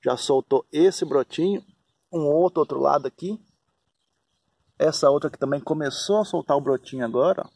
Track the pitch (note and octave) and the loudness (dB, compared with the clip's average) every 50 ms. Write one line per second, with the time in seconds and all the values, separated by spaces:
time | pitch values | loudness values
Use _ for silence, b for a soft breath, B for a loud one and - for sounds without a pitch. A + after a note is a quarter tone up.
0 | - B2 B2+ A#2+ - - C#3+ C3 - _ C#3 C3 - _ - D3+ E3 F#3+ F3+ - | 0 -2 -2 -2 0 0 0 0 2 _ 0 0 0 _ 0 4 4 4 4 0
1 | - D#3+ C#3 C#3 B2+ _ - - D#3+ F#3+ G3+ G3 - _ _ _ _ _ _ _ | -6 0 0 0 0 _ -4 -2 -2 -2 -2 -2 -6 _ _ _ _ _ _ _
2 | _ _ - E3+ D#3 D3 D3 D#3 F3 F3+ F3 E3+ D3+ - D3 C3+ C#3 C#3+ C#3+ D3 | _ _ -6 -2 0 2 2 2 2 2 2 0 -2 0 -2 0 0 2 2 2
3 | C3+ C3+ _ _ - F#3 G#3+ A3 _ _ _ _ _ _ _ _ _ _ _ _ | 0 -4 _ _ -10 -10 -10 -10 _ _ _ _ _ _ _ _ _ _ _ _
4 | _ _ _ _ _ _ _ _ _ _ _ _ _ _ _ _ D3 D#3 D3+ - | _ _ _ _ _ _ _ _ _ _ _ _ _ _ _ _ 0 0 0 4
5 | - C#3+ C#3 D3 D3 D3+ - - - C#3 C#3 C#3+ C#3 - D#3+ D#3 D3+ C#3 C3 - | 2 4 4 4 0 -4 -6 -4 -4 -4 -4 -4 -2 -4 -4 -2 -2 -6 -6 -6
6 | - - G3+ G#3+ G#3+ - - E3+ D3 - C#3+ C#3+ C#3+ C#3+ C3+ B2+ _ - - C3 | -4 0 0 0 0 -2 -4 -6 -2 0 0 0 2 0 -2 -2 _ -8 -8 -6
7 | B2 A#2 A2 B2 C3+ E3+ F#3+ - - - _ | -6 -2 0 0 2 2 0 -2 -4 -12 _